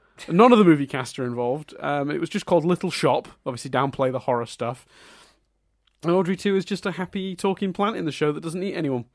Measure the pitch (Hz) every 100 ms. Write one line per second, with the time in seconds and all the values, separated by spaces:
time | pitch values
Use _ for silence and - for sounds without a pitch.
0 | _ - - 175 247 233 180 147 139 135
1 | 127 - 123 120 120 147 - - 147 143
2 | 143 156 - 196 - 175 165 175 180 -
3 | 143 135 - - 139 120 135 131 139 131
4 | 131 127 - 120 117 - 120 127 _ -
5 | - - - _ _ _ _ _ _ _
6 | 165 180 180 185 202 196 - 196 196 175
7 | 180 196 190 175 196 185 196 175 202 220
8 | 160 - 151 151 165 175 196 - 147 123
9 | -